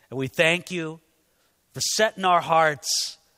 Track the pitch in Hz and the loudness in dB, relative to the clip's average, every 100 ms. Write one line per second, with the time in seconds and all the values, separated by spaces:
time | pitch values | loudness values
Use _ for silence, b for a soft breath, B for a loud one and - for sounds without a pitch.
0 | b 127 131 - 160 175 - 180 160 160 | b -8 -6 0 0 0 -4 -8 -8 -12
1 | _ _ _ _ _ _ _ 135 - - | _ _ _ _ _ _ _ -8 -4 0
2 | 220 190 185 175 165 165 160 139 - - | 0 0 2 2 4 4 4 0 -4 -4
3 | - - _ | -6 -10 _